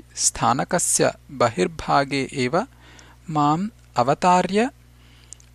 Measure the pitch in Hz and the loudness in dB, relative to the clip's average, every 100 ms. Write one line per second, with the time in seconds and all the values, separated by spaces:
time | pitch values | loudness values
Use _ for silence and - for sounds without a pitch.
0 | - - - - 117 127 - 175 - - | -8 -4 -4 0 0 0 0 -2 0 0
1 | 143 - - 135 120 113 180 160 - 147 | 0 -2 -12 -2 0 0 -4 -4 -2 0
2 | 139 139 131 139 123 165 254 - - - | 0 -2 -4 -4 -2 -2 -4 -10 -20 -20
3 | - - - 156 147 160 208 - - - | -20 -20 -6 0 2 2 -2 -8 -8 -2
4 | 123 151 180 180 175 202 254 - - - | 0 2 4 2 2 0 -2 -4 -20 -20
5 | - - - - - | -20 -20 -20 -20 -20